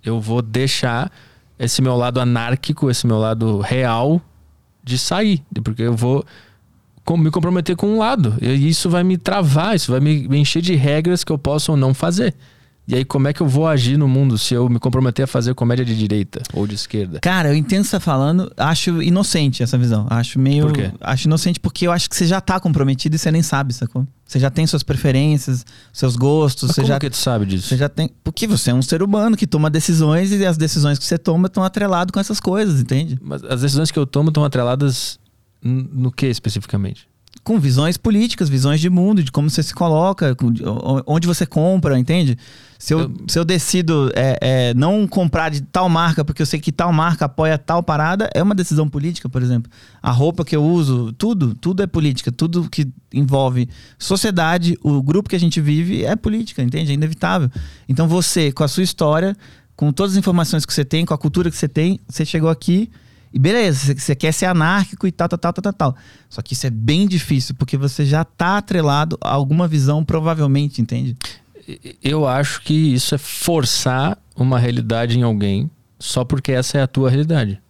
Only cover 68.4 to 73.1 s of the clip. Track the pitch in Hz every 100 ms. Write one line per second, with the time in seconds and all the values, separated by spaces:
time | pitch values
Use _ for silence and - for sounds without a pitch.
68.4 | 175 202 202 185 151 143 156 - - 139
69.4 | 139 156 175 156 135 151 156 160 156 160
70.4 | 147 135 147 135 113 120 131 123 - -
71.4 | _ - - - 135 - 135 151 143 131
72.4 | 143 - - 156 156 127 -